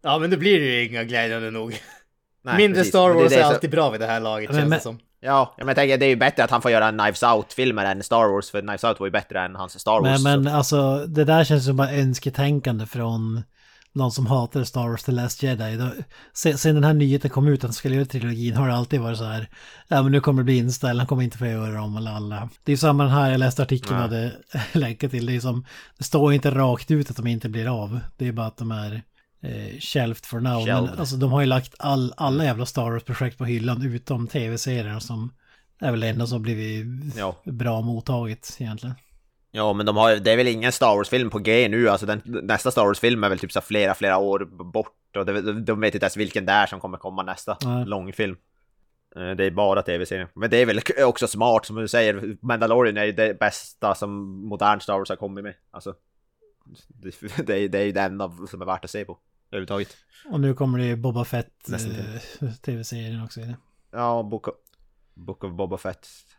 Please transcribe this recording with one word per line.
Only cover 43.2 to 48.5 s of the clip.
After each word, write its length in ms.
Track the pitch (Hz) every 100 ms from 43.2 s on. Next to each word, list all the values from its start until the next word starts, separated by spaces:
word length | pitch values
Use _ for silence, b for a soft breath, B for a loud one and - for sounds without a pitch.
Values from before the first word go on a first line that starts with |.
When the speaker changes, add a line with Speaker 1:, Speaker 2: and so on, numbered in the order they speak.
Speaker 2:
är 60 | 101
väl 100 | 95
typ 120 | 90
så 100 | 98
flera, 320 | - 107 98
flera 240 | 95 101 95
år 220 | 98 98
b-, 240 | 98 92 90
bort, 420 | 107 107 _ _ 101
och 80 | 95
det, 160 | 101
de, 240 | 101 107 113
de 140 | 107
vet 120 | 107 98
inte 100 | 95
ens 120 | 101
vilken 280 | 104 107 95
det 60 |
är 140 | 101 101
som 120 | 98
kommer 180 | 92 92
komma 260 | 98 95
nästa 340 | 92 92 - 98 127
Speaker 3:
Nej. 200 | 123 113
Speaker 2:
långfilm. 500 | 101 92 - 104 87 _